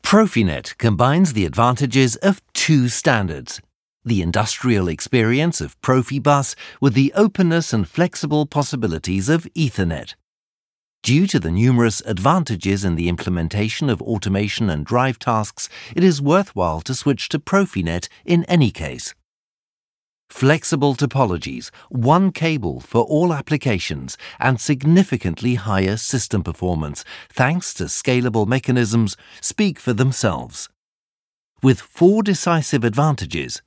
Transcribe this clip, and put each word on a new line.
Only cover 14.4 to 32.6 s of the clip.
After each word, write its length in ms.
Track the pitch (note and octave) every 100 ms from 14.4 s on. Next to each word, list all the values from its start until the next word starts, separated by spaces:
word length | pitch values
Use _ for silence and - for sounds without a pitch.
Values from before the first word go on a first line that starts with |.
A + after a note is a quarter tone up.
| G#2 - G#2+
and 160 | D2+
drive 360 | D2 A#2+ C3 B2+
tasks, 480 | - A2 G#2+ - - - -
it 80 | -
is 180 | F#3 C#3+
worthwhile 600 | C#3+ F3+ G3 G#2 F2 D#2+
to 120 | -
switch 360 | C3 C#3+ A#2+ -
to 100 | D3+
Profinet 680 | - G3 F#3+ - E2 F2 - _
in 180 | - E3+ E3+
any 260 | F3+ A#2+
case. 420 | - D2+ B1 - - _ _ _ _ _ _ _ _ _ _ _
Flexible 640 | - C3 D#3+ - D#3 C#3+
topologies, 800 | B2+ C#3 C3+ A#2+ F2 - B2+ - - -
one 420 | C3 A#2+ E3+ G3
cable 480 | - E3 D3+ F2+ -
for 240 | - A#2
all 320 | A2+ D3+ F3
applications, 840 | D3+ - D3+ C3 G2 - D2 C2 - - -
and 220 | B2+ B2
significantly 960 | - C3+ C#3+ F3 F#3+ B2 F#2 E2 A#2+ A#2+
higher 400 | G2+ F#2+ F#2+ G#2+
system 480 | - B2+ - G#2
performance, 600 | F2+ E2 F#2 E2 D2 C#2+ - - -
thanks 460 | - B2+ F3 -
to 120 | - F3
scalable 600 | - - B2 B2 A2 G#2
mechanisms, 680 | B2+ - B2 A2+ A#2 G#2+ - - -
speak 400 | - - G#3 D3+
for 120 | -
themselves. 760 | A2 B2+ B2+ A2+ D2 A#1+ - - _ _ _ _ _ _ _ _ _
With 160 | C3+ B2
four 420 | - - F3 G#3+
decisive 600 | G3+ F#3 - E3